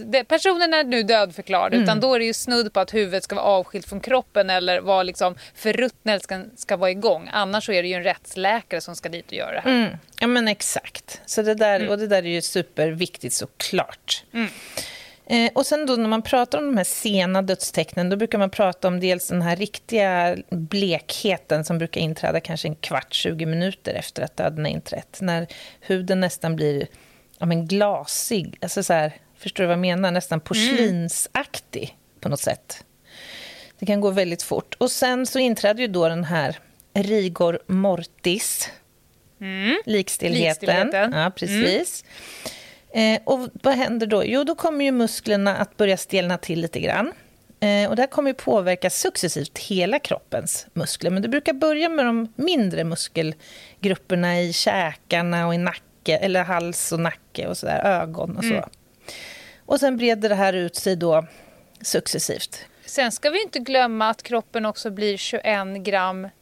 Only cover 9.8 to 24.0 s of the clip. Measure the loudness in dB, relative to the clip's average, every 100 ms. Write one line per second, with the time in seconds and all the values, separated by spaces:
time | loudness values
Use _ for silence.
9.8 | 2 -2 -14 -4 0 2 2 0 -2 -4
10.8 | -6 -12 -16 -16 -6 0 2 4 4 4
11.8 | 2 0 2 2 2 -2 -2 -2 -2 0
12.8 | 0 0 -4 -6 -6 -4 -6 -8 -4 -2
13.8 | -2 -6 -8 -8 -6 -4 -4 -6 -14 -12
14.8 | -12 -12 -20 -16 0 2 4 2 2 2
15.8 | 2 0 2 0 2 2 2 0 2 2
16.8 | 0 -2 0 2 4 2 2 -2 -2 -2
17.8 | -2 -2 0 0 0 0 0 2 2 2
18.8 | 0 2 2 0 0 0 2 0 -2 -8
19.8 | -2 2 2 4 2 0 -4 -6 -2 0
20.8 | 2 0 -2 -4 0 0 0 -2 0 -2
21.8 | -2 -2 -2 -2 -2 -2 -2 -6 -6 -6
22.8 | -4 -4 -4 -4 -2 -2 -2 -2 -2 -4
23.8 | -6 -6